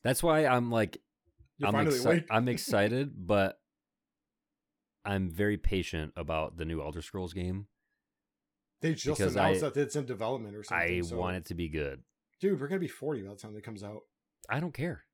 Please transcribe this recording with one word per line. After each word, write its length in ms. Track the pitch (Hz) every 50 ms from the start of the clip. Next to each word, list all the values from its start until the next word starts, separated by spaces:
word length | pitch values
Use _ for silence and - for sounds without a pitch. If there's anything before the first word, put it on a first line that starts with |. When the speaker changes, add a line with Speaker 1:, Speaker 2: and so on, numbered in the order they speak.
| -
Speaker 1:
That's 200 | - 139 - -
why 220 | 170 156 156 156
I'm, 260 | 131 127 123 120 120
like, 260 | 117 113 107 - - - _ _ _ _ _ _ _ _ - _ _
Speaker 2:
You're 100 | - 143 101
Speaker 1:
I'm 40 | 107
Speaker 2:
finally 240 | - 151 160 139
Speaker 1:
exci-, 80 | 123 127
Speaker 2:
awake. 200 | - 170 170 165
<laughs> 40 | -
Speaker 1:
I'm 160 | 110 110 123
excited, 640 | 127 120 - - - 120 101 101 107 117 131 139 143 - - 90
but 320 | 85 104 101 95 95 - _ _ _ _ _ _ _ _ _ _ _ _ _ _ _ _ _ _ _ _ _ _ _ _ _ _ _ _ _ _
I'm 240 | 101 98 98 95 90
very 280 | 80 87 104 104 104
patient 560 | - - - 104 95 87 - - 80 78 76 _
about 420 | - 82 76 80 78 78 - 78
the 80 | 82 80
new 160 | 80 82 78
Elder 200 | 71 78 78 85
Scrolls 320 | 78 - - 98 92 85 85
game 340 | 92 87 92 92 98 101 _ _ _ _ _ _ _ _ _ _ _ _ _ _ _ _ _ _ _ _ _ _ _
Speaker 2:
They 120 | - 165 156
just 240 | - - 143 151 -
Speaker 1:
because 160 | 98 92 80
Speaker 2:
announced 280 | 101 95 95 95 92 156
Speaker 1:
I, 60 | 143
Speaker 2:
that 80 | 113 139
it's 140 | 143 139 -
in 100 | 147 135
development 500 | 123 123 98 110 113 135 127 110 104 101
or 80 | 104 101
something, 340 | - 90 87 85 85 90 90
Speaker 1:
I 20 |
Speaker 2:
so 160 | 85 82 90
Speaker 1:
want 200 | 90 90 90 92
it 80 | 92 87
to 100 | - 90
be 140 | 85 87 78
good. 320 | 76 78 73 69 67 65 - _ _ _ _ _ _ _
Speaker 2:
Dude, 200 | 185 202 190 135
we're 80 | 139
gonna 120 | 143 190 190
be 80 | 180
forty 340 | - - - 135 151 151 117
by 80 | 95 98
the 60 | 104
time 200 | 101 - 110 104
it 80 | 107 104
comes 200 | 117 110 98 104
out. 180 | 101 104 107 _ _ _ _ _ _ _ _ - -
Speaker 1:
I 100 | 107 139
don't 140 | 170 170 -
care. 300 | - 143 175 156 - _ _